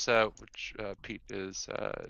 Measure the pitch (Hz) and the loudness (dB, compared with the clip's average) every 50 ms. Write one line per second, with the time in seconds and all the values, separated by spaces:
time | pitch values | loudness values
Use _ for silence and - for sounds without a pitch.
0 | - 127 117 113 110 104 - - 110 - - - - - - - 107 98 98 - | 4 6 8 8 6 6 2 -4 -14 -14 -12 -10 -10 -8 -8 -6 -6 -6 -6 -8
1 | - - 107 - - - 101 98 95 95 95 - - - - - 104 101 - - | -8 -8 -8 -8 -8 -8 -6 -6 -4 -4 -6 -6 -6 -4 -4 -2 -2 -2 -4 -4
2 | - | -8